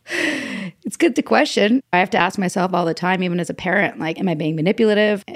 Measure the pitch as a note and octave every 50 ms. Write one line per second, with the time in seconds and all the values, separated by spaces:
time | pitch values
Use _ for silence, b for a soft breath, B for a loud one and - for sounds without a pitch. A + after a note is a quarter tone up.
0 | B B B F4+ E4+ D#4 C#4+ C4 B3 A3+ B B G3 F3 B _ - G3+ - -
1 | E4 D4 A#3 - - - A3+ A#3 D4+ - - G#3 G3+ G#3+ B3 C4+ - _ F3+ F3+
2 | F#3 F3+ - F3+ E3+ F#3 - G3+ F#3 E3+ - G3 F3+ F#3 F3+ F3 E3+ E3 D#3+ -
3 | F3 F3+ F#3+ F#3 F#3 F3 F3 F3 E3 - E3+ - - F3 F3 G#3 F3 - - -
4 | D#3+ D#3+ E3 - F#3+ F3+ D#3+ D3+ E3 D#3 D#3+ D#3 D#3 F#3+ - - A3+ G#3+ G#3 G#3
5 | G#3+ G#3 G#3 G3 - - -